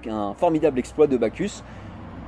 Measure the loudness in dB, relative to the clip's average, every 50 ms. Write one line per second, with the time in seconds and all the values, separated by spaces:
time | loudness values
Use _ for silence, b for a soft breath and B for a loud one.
0 | 0 -4 -4 -4 -4 -4 0 2 2 2 4 4 4 2 2 0 -2 0 4 4
1 | 4 6 6 4 2 0 0 -2 -4 -6 -6 -10 B B B B B B B B
2 | B B -16 -14 -14